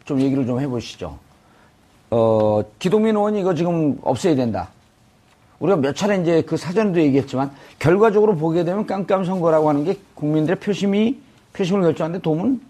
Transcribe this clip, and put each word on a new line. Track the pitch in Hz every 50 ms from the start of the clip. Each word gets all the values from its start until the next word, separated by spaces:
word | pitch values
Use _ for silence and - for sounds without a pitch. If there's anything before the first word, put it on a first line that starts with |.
| -
좀 | - 147 135
얘기를 | 135 139 131 135 135
좀 | 117 127 120
해보시죠. | 139 147 123 120 107 - - - 95 85 73 69 - _ _ _ _ _ _ _ _ _ _ _ _ _ _ _ _ -
어, | - 117 113 113 110 110 107 107 107 107 104 - - -
기동민 | - 185 185 214 214 220 220
의원이 | 208 208 214 214 208
이거 | 185 185 185
지금 | 143 170 175 175 165 160 147 127 - -
없애야 | - 135 120 - 190 160
된다. | 131 127 117 107 95 87 - - _ _ _ _ _ _ _ _ _ _ _ _ _ _ _ _ -
우리가 | 135 160 202
몇 | 170 127 135 143
차례 | - 180 208 208 190
이제 | 175 160 170 160 151
그 | - 165
사전에도 | 156 - 143 180 208 220 208 175 175
얘기했지만 | 160 147 131 139 123 135 - 127 135 139 139 - - - - -
결과적으로 | - 143 175 202 214 226 196 208 208 214 214
보게 | 151 156 165 160 175 175
되면 | - 180 208 220
깜깜 | - 202 190 190 - 202 190 190
선거라고 | 170 190 190 165 170 160 156 156 151
하는 | 151 143 147
게 | 165 196 - - _ -
국민들의 | - - 147 151 156 156 147 185 190
표심이, | - 202 202 - 190 202 196 202 220 233 277 - - _ _ _ _ _ -
표심을 | - 196 165 190 202 185
결정하는 | 165 151 - 180 156 170 185
데 | -
도움은 | 165 156 156 185 240 269 233 - -